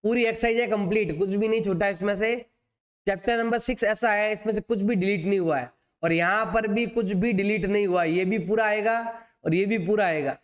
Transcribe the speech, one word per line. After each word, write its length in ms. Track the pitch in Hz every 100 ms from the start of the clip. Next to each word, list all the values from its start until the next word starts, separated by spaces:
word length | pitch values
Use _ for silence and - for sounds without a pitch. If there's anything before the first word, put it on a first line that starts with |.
पूरी 200 | 208 247
एक्सरसाइज 360 | 226 226 233 226
है 60 | 240
कंप्लीट, 520 | 214 190 214 196 151
कुछ 100 | 196
भी 200 | 202 220
नहीं 140 | 226
छूटा 260 | 202 175 202
इसमें 280 | 175 196 196
से। 180 | 220 240 - _ _ _ _ _ -
चैप्टर 320 | 196 - 233
नंबर 200 | 226 233
सिक्स 260 | - 254
ऐसा 280 | 208 214 226
है, 200 | 208 214
इसमें 200 | 214 214
से 60 | 208
कुछ 220 | - 226
भी 120 | 202
डिलीट 300 | 220 190 202 170
नहीं 120 | 202
हुआ 200 | 165 143
है, 120 | 123 _ _ _
और 100 | 165
यहाँ 320 | 165 170 208 220
पर 200 | 220 220
भी 180 | 208 233
कुछ 260 | 233 190
भी 200 | 196 233
डिलीट 320 | 196 202 214
नहीं 220 | 190 208 202
हुआ, 180 | 180
ये 200 | 165 170
भी 140 | 185 220
पूरा 280 | 170 220 214
आएगा 320 | 214 214 233 226 226 - _
और 100 | 160
ये 100 | 170 202
भी 120 | 220
पूरा 280 | 170 214 185
आएगा। 300 | 156 139 127